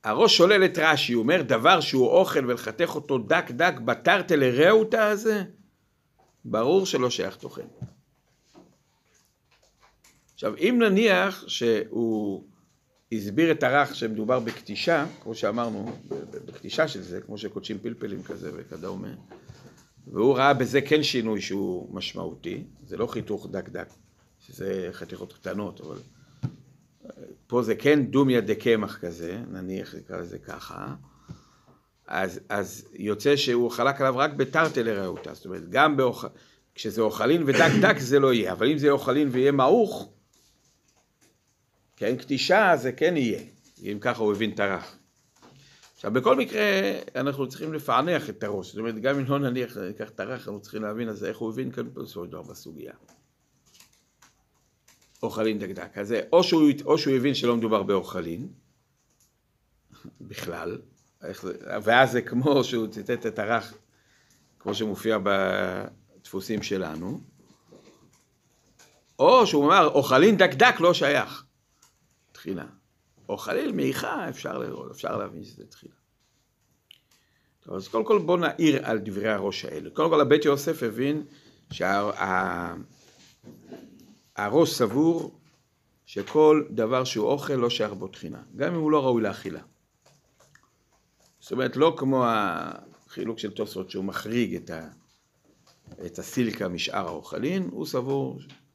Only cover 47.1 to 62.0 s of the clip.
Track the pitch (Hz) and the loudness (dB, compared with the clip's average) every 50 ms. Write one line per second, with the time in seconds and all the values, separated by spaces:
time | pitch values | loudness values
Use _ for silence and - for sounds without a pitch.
47.1 | _ - 135 143 139 135 135 127 135 - 156 156 160 151 - - 120 123 139 170 | _ -4 -4 -4 -2 -4 -6 -8 -6 -10 -10 -8 -8 -8 -4 0 0 2 2 2
48.1 | 175 143 113 - 101 - - 104 101 98 90 - - 101 110 117 113 110 104 135 | 0 -2 -2 -6 -10 -8 -6 -6 -6 -6 -8 -8 -10 -8 -8 -6 -6 -4 -2 -2
49.1 | 139 143 135 123 139 143 143 127 123 131 123 113 - - 95 90 104 - 107 104 | -2 0 0 -2 -2 0 0 -2 -2 -4 -6 -6 -8 -10 -10 -10 -10 -10 -12 -12
50.1 | - - 95 107 127 120 - 104 101 101 101 - - 110 110 104 104 113 120 113 | -10 -10 -10 -8 -8 -10 -10 -12 -12 -12 -14 -12 -10 -8 -8 -8 -6 -6 -8 -8
51.1 | 107 98 101 90 113 - 113 110 110 127 131 127 127 127 120 117 - - - - | -8 -8 -8 -8 -8 -6 -8 -8 -6 -6 -8 -8 -8 -10 -10 -10 -12 -14 -14 -14
52.1 | - - 90 - - - - - 85 - - - 82 78 - - - _ _ _ | -12 -14 -14 -12 -14 -16 -16 -16 -18 -18 -18 -18 -18 -16 -18 -18 -20 _ _ _
53.1 | _ _ _ _ _ _ _ _ _ _ _ _ _ _ - _ _ _ _ _ | _ _ _ _ _ _ _ _ _ _ _ _ _ _ -20 _ _ _ _ _
54.1 | _ _ _ _ _ _ _ _ _ _ _ _ _ _ _ _ _ _ _ _ | _ _ _ _ _ _ _ _ _ _ _ _ _ _ _ _ _ _ _ _
55.1 | _ _ - 113 - 110 110 110 110 104 101 92 95 87 87 - - - 101 101 | _ _ -8 -6 -4 -2 -2 -2 -2 -2 -6 -8 -10 -12 -12 -12 -10 -10 -6 -4
56.1 | 117 107 - - - 170 165 170 175 160 151 147 139 147 - - 147 151 - 143 | -4 -4 -2 4 4 4 4 6 4 6 6 6 4 2 2 0 2 2 2 2
57.1 | 135 131 120 143 135 - - 120 120 117 113 110 110 104 95 98 101 95 87 - | 0 2 2 0 0 0 0 0 0 2 2 2 2 2 2 2 0 0 0 -2
58.1 | - 92 85 85 82 87 135 190 - _ _ _ _ _ _ _ _ _ _ _ | -8 -8 -6 -6 -8 -8 -10 -12 -14 _ _ _ _ _ _ _ _ _ _ _
59.1 | _ _ _ _ _ _ _ _ _ _ _ _ _ _ _ _ - - _ - | _ _ _ _ _ _ _ _ _ _ _ _ _ _ _ _ -20 -20 _ -20
60.1 | _ _ - - 104 - - 92 82 82 82 87 104 - - _ _ _ _ _ | _ _ -18 -16 -14 -12 -10 -10 -10 -8 -8 -10 -10 -10 -14 _ _ _ _ _
61.1 | _ _ - 82 95 - - 95 - - - - 98 104 101 104 117 123 | _ _ -14 -14 -14 -12 -10 -10 -10 -10 -10 -8 -8 -8 -2 2 4 4